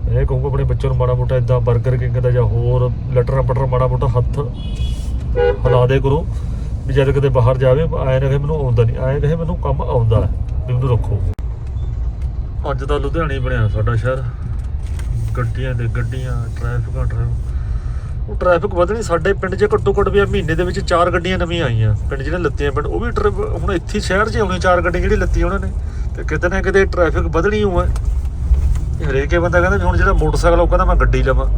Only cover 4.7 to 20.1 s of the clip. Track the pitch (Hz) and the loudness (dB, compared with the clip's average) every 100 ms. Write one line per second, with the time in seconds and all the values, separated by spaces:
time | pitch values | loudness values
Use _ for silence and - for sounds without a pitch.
4.7 | - - - - - - - 120 - 127 | -2 -2 -2 -4 -4 -2 2 2 2 2
5.7 | 123 123 135 135 147 - - - - - | 4 4 4 2 0 -2 -4 -4 -4 -4
6.7 | - - 135 135 139 135 127 117 127 131 | -6 0 2 2 2 2 4 2 4 4
7.7 | 131 160 160 135 131 135 139 143 156 131 | 4 2 -2 0 0 2 0 0 -2 0
8.7 | 120 117 120 131 143 147 165 165 - 143 | 2 2 2 -2 0 0 0 -2 -2 -2
9.7 | 135 131 139 113 120 - - - - 120 | -2 0 0 2 2 2 -2 -2 -4 -2
10.7 | 123 131 113 - 107 - - - - - | -2 0 0 0 -2 -2 -4 -6 -6 -8
11.7 | - - - - - - - - - 151 | -6 -4 -4 -4 -4 -6 -6 -6 -4 -4
12.7 | 127 135 147 139 165 156 139 127 127 110 | -4 -2 -2 0 -2 -2 -2 -2 0 0
13.7 | - 107 117 123 131 120 - - - - | 2 0 0 0 -2 -4 -6 -6 -6 -4
14.7 | - - - - 117 110 123 117 - 127 | -6 -4 -4 -4 -2 -2 -2 -2 -2 -4
15.7 | 120 117 123 117 120 127 123 117 - 117 | -2 -2 -2 -4 -4 -4 -4 -4 -4 -4
16.7 | 120 117 123 127 - 120 120 - 65 - | -2 -4 -2 -2 -2 -2 -2 -4 -4 -2
17.7 | - - - - - - - 180 170 208 | -4 -4 -6 -6 -6 -4 0 2 2 2
18.7 | 180 175 226 214 170 175 202 190 190 208 | 0 0 0 -2 0 0 -2 -2 0 0
19.7 | 214 - 202 190 | 2 0 2 2